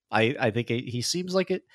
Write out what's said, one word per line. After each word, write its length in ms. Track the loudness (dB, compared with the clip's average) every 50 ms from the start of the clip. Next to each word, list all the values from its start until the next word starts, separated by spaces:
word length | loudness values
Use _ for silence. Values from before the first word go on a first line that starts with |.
| _ -2
I, 240 | 2 4 4 4 2 2
I 120 | 0 0
think 180 | 0 0 -2 -2
he, 120 | -2 -4
he 200 | -4 -4 -4 -4
seems 320 | -4 -2 -4 -4 -4 -2 0
like 180 | 0 0 0
it. 120 | -2 -4 -6 _